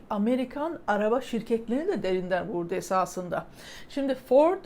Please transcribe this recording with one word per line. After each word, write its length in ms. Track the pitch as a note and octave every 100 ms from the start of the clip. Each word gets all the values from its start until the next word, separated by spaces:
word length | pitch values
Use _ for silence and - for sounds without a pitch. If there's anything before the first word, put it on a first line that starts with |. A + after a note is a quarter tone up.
| -
Amerikan 680 | G#3+ G#3+ B3+ B3+ C#4+ D#4+ D#4+ -
araba 340 | G#3 G#3+ A#3+
şirketlerini 680 | B3+ A3+ - A3+ A3+ B3 F4+
de 140 | D#4+
derinden 460 | F#3 F#3 F3+ F#3 E3+
vurdu 260 | F3 E3+
esasında. 720 | F#3 F3 F#3 F3+ - F3+ D#3 - - - - -
Şimdi 260 | C#4+ C#4
Ford, 440 | B3+ - B3+ D#4 -